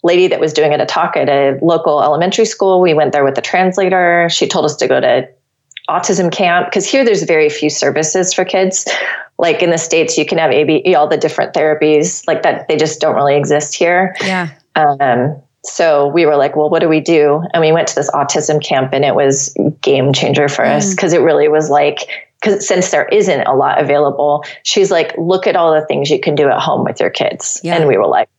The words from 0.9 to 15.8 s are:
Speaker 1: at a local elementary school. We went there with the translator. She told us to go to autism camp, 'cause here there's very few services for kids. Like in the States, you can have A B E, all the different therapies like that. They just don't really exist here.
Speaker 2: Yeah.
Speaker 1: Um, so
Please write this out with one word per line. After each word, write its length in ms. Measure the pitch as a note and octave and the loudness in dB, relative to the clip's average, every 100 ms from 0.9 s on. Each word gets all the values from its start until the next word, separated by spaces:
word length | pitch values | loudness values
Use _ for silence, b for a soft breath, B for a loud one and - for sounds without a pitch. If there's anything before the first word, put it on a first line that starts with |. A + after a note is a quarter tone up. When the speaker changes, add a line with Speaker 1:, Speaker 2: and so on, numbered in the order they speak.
| - E3 D#3 | -2 -2 -2
Speaker 1:
at 120 | C3+ | 0
a 280 | C#3+ C#3 C3+ | 2 0 0
local 400 | D#3+ E3 D#3+ D3 | 0 0 0 0
elementary 420 | B2+ D3+ F3 F#3+ | 2 0 0 0
school. 360 | A3 - G3 F#3 | -2 0 2 4
We 120 | F3+ | 4
went 200 | D#3 C#3+ | 2 2
there 100 | D3 | 2
with 120 | C3+ C3+ | 0 -2
the 40 | |
translator. 880 | - F3+ F#3 F#3 F#3+ F#3 F3 F3 E3+ | -2 0 0 0 0 2 2 2 0
She 180 | - - | 0 -2
told 160 | F3+ | 0
us 100 | D3+ C#3+ | -2 -2
to 120 | B2+ | 0
go 120 | C3 | 0
to 280 | B2 B2 C3 _ _ _ _ - - | 2 0 -2 _ _ _ _ -14 -6
autism 420 | D#3+ F3 F#3+ F3+ | -4 -2 -2 -2
camp, 400 | D#3+ F3+ F3 - | 0 0 0 0
'cause 120 | G#3 F#3+ | -4 0
here 180 | C4+ | 2
there's 180 | A#3 F#3+ | 2 0
very 260 | E3 D#3 D3+ | 2 2 2
few 220 | D3 D3+ | 0 -4
services 640 | D3 C#3 C3+ D#3 F#3+ F3+ | -2 -2 -2 -2 -2 -2
for 100 | - | -2
kids. 400 | F#3 F#3+ F#3+ F#3 - B B B B - | -2 0 0 -2 -6 B B B B -4
Like 240 | E3+ D3+ | -2 0
in 80 | F3 | 0
the 80 | E3 | -2
States, 400 | - E3 D#3+ - | 0 0 0 -2
you 80 | D3 | -2
can 120 | E3+ | 0
have 120 | D#3+ | 0
A 140 | B2+ | 2
B 180 | - D#3 | 2 0
E, 120 | F3+ E3 | 2 2
all 100 | D3+ | 2
the 100 | D#3 | 0
different 360 | - - - | -2 -2 -4
therapies 680 | E3 D#3 D3+ D#3 D3+ E3+ - - | 0 0 2 2 2 0 -4 -4
like 160 | D#3+ | -2
that. 240 | E3+ - - | -2 -2 -4
They 60 | D3+ | -2
just 240 | D#3 D#3 | 0 0
don't 140 | D#3+ | -2
really 220 | B2+ C#3+ C#3+ | 0 2 2
exist 380 | C#3+ D3 D3+ - | 2 -2 -2 -2
here. 400 | E3+ F3 F#3 - | 0 2 0 -4
Speaker 2:
Yeah. 240 | G3 F#3 E3 - _ | -4 -4 -6 -10 _
Speaker 1:
Um, 640 | - D3+ C#3 C#3 B2 C3 D3 _ _ | 0 0 0 0 0 -2 -4 _ _
so 440 | - - | -16 -2